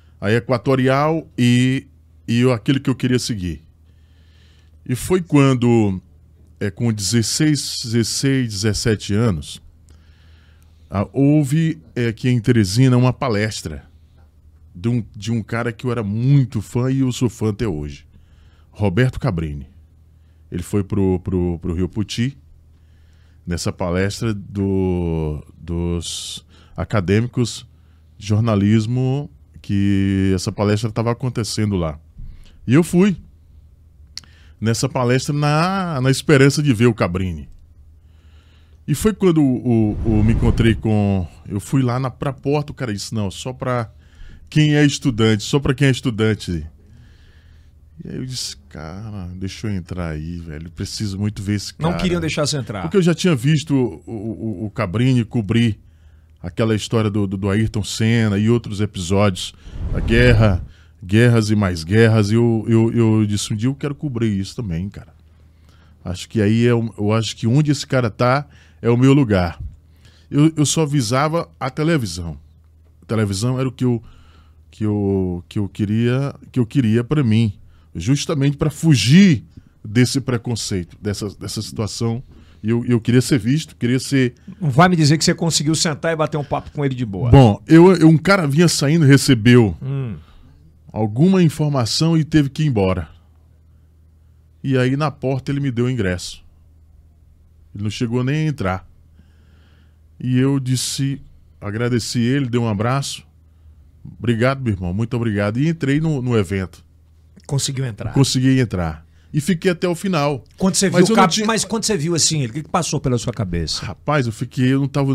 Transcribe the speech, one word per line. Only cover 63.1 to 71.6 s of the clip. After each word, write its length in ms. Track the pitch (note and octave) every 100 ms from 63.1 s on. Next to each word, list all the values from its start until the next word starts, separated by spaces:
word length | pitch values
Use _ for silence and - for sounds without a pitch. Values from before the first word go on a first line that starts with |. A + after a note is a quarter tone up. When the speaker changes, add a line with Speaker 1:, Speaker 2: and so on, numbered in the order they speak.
| A2 G#2
Speaker 1:
disse, 260 | G#2 -
"Um 60 | G#2+
dia 100 | A#2+
eu 80 | C#3
quero 180 | D3
cobrir 460 | C#3 D3+ A#2 A2+ G2
isso 160 | F#2+ -
também, 320 | A2+ E2 G2
cara." 260 | - - - _ _ - _ - - - - -
Acho 240 | F2+ -
que 120 | A2+
aí 240 | G#2 A2+ A#2+
é 80 |
o, 160 | A#2+ A2+ G#2
eu 140 | G#2
acho 240 | A2 A2 -
que 100 | A2
onde 240 | C3 D3+
esse 160 | C#3+ -
cara 240 | C3+ A#2+
tá 380 | - B2 C3+ D3 - - _
é 120 | A2+
o 40 | A#2+
meu 160 | C3
lugar. 480 | C#3 B2+ G2 F2 - - - _ _ - _ _
Eu, 240 | C#3 D#3 D#3
eu 80 |
só 220 | D3 - D#3
visava 640 | D3 A2 B2+ D3+ E3 -
a 80 | -